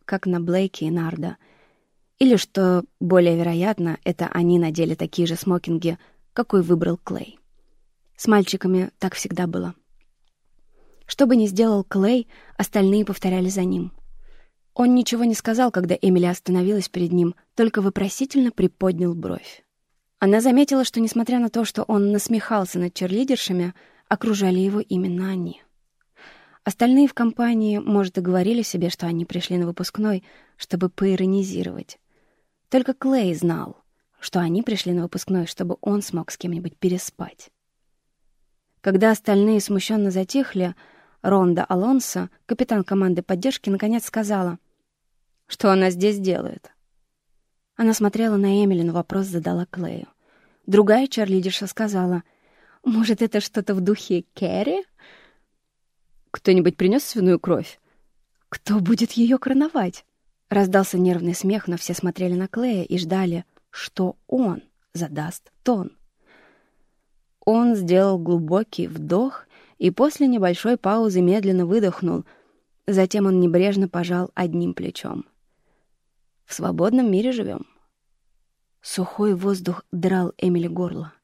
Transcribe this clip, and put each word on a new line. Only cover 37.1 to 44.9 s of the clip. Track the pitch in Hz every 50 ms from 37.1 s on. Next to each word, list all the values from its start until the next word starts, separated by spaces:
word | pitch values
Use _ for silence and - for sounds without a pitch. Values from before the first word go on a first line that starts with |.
| - - 175 - - - - - _ _ _ _ _ _ _ _ _ _ _ _ _ _ _ _ _ _ _ _ _ _ _ _ _ _
Когда | - 196 190 185 208 220
остальные | 220 - - - 208 196 202 214 220 208
смущенно | 196 - 202 190 190 - 220 214 208 196
затихли, | 180 190 190 185 - 277 269 - - 190 180 175 175 _ - _ _ _ _ _ _ _
Ронда | - 185 190 196 190 180 175 165 185
Алонсо, | - 185 180 190 240 269 269 240 - - 185 180 180 _ _ _
капитан | - 233 - 254 - 226 208 180
команды | - 196 196 190 185 180 175
поддержки, | 180 - 190 175 185 269 269 - - 208
наконец | 196 190 - 214 226 233 -
сказала: | - - 226 220 202 208 196 185 175 175 180 _ _ _ _ _ _